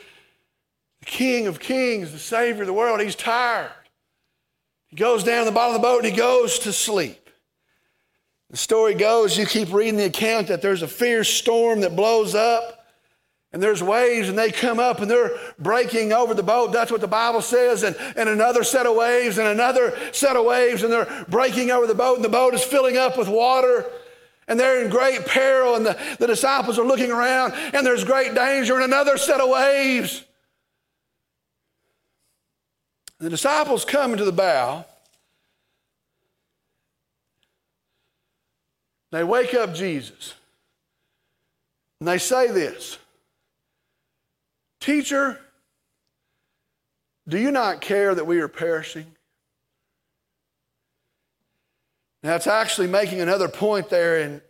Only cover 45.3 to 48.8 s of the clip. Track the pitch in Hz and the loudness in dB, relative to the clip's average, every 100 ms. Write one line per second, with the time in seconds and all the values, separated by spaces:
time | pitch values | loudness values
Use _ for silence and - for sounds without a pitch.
45.3 | - - _ _ _ _ _ _ _ _ | -6 -18 _ _ _ _ _ _ _ _
46.3 | _ _ _ _ _ _ _ _ _ 160 | _ _ _ _ _ _ _ _ _ -8
47.3 | 180 269 269 208 165 - 202 202 175 160 | -4 -2 0 -2 -4 -2 0 0 0 0
48.3 | 175 147 - 170 160 | -2 -2 -6 -4 -4